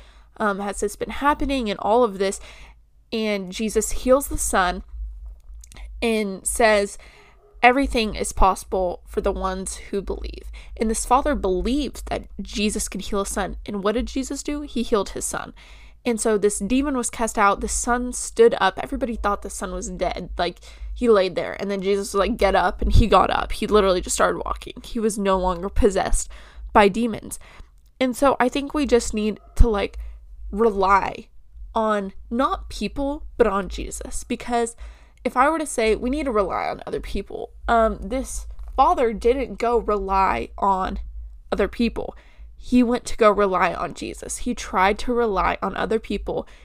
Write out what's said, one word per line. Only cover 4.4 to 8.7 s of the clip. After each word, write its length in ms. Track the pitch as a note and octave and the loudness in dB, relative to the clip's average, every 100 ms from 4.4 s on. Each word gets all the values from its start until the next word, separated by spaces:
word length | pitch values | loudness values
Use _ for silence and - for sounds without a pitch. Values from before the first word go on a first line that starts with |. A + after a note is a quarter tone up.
| - G#3+ F3+ A3 - - - - - - - - - - - - | 0 2 0 -2 -8 -10 -10 -10 -16 -16 -18 -18 -18 -16 -16 -4
and 420 | A#3 A3 G3+ F#3+ - | 0 0 -2 -4 -6
says, 540 | - A3+ G#3+ G3+ - - - - - _ - | 4 4 6 2 -4 -18 -20 -20 -20 _ 4
"Everything 540 | B3 B3+ C4+ B3 G#3+ F#3 | 6 6 2 0 -2 -2
is 160 | - | -6
possible 720 | - G3 F#3+ - | 4 4 4 -2